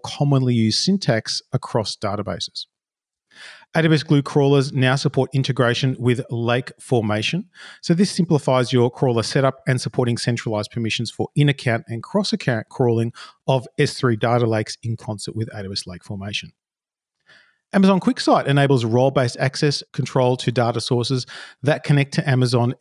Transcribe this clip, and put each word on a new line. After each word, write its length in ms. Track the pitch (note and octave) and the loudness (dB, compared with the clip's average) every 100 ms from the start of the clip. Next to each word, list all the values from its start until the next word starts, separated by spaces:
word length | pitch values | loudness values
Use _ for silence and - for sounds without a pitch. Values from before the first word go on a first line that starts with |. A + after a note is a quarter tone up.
commonly 500 | - - D3 C3+ B2+ | -4 -2 2 2 2
used 300 | A#2 A2 G#2+ | 2 2 2
syntax 580 | - F#3+ - A2+ - - - | 0 0 0 -2 -2 -10 -6
across 420 | - - A#2+ G#2 - | -6 -2 -4 -4 -6
databases. 680 | G#2 G#2 F#2+ F2 - - - _ _ _ _ _ _ - - - _ | -6 -6 -6 -8 -8 -12 -18 _ _ _ _ _ _ -20 -20 -20 _
A 80 | E3 | 0
W 120 | D#3+ D#3 | 2 2
S 80 | |
Glue 180 | - D3 | 4 2
crawlers 520 | C3+ D3 C#3 C#3+ C3+ | 2 2 4 4 2
now 240 | C#3 C3 C#3 | 0 2 2
support 320 | D3 - B2+ | 0 -2 -2
integration 640 | C3+ C3 B2+ A#2+ A#2+ C3+ - | -2 -2 2 2 2 -2 0
with 240 | A#2+ A#2+ - | 0 0 -2
Lake 440 | A#2+ A#2 B2 B2+ - | -4 0 -2 -4 -12
Formation. 720 | - B2 G#2+ G#2+ A2 E3+ - - - - | -2 0 0 -2 -2 -6 -8 -18 -20 -10
So 120 | - | -2
this 180 | E3+ G3 | 2 2
simplifies 640 | - E3+ D3+ - B2+ A#2+ | 0 0 2 2 2 2
your 180 | B2+ B2 | 2 2
crawler 320 | - C3+ A2+ | 2 0 0
setup 380 | G#2 D3 C3+ - - | 0 0 0 -2 -4
and 140 | B2+ | -2
supporting 380 | A#2+ - A#2+ A#2 | -2 -2 -2 0
centralized 540 | - A#2 A#2+ G#2+ G#2 | -2 -4 -4 -6 -6
permissions 380 | A#2+ A2 - A2 | -6 -4 -4 -8
for 200 | - A2 - | -8 -6 0
in-account 480 | D3 C#3 B2+ A2+ - | 0 0 -2 -2 -4
and 160 | A#2 | -12
cross-account 640 | - G3+ G3 G#3 - A2+ - | -4 -4 -2 -2 -2 -2 -4
crawling 460 | - B2 A2+ A#2 - - _ - | 0 2 2 -2 -6 -20 _ 0
of 180 | C3+ A#2 - | 0 0 -2
S 140 | C#3+ | -2
three 240 | - B2+ A2 | 0 0 0
data 280 | A#2 A#2+ A#2 | 2 2 2
lakes 320 | A2 A2 - | 0 -4 -8
in 140 | A2+ A2 | -10 -10
concert 400 | - G#2 - A2 | -10 -10 -10 -8
with 100 | A2+ | -8
A 100 | G#2+ | -10
W 80 | G2 | -10
S 160 | G2 - | -10 -12
Lake 160 | F2 | -16
Formation. 480 | - G2+ G2 G2 - _ _ _ _ _ _ _ _ - _ _ - | -14 -12 -8 -10 -12 _ _ _ _ _ _ _ _ -20 _ _ -2
Amazon 300 | G3+ F#3+ F#3 | 4 4 4
QuickSight 440 | A#3+ C4 - G#3 C3 | 2 0 2 2 4
enables 380 | C#3 C#3 C3+ | 2 4 4
role-based 540 | A2+ A#2+ C3+ C#3 B2 - | 2 2 2 2 -2 0
access 420 | C3+ - D3+ C#3 - | -4 0 -2 -2 -8
control 420 | - A#2+ C3+ B2+ B2+ | -8 -2 2 2 2
to 160 | - | -2
data 300 | A#2 A#2 A#2 | 0 0 -2
sources 440 | - B2 A#2 C3 - - - - | -2 -2 -2 -4 -6 -16 -20 -6
that 220 | B2+ D#3 - | -2 0 2
connect 280 | C#3+ C#3 - | 2 2 -2
to 140 | D3 | 0
Amazon 460 | B2+ B2+ B2 A#2+ - | 2 2 2 0 0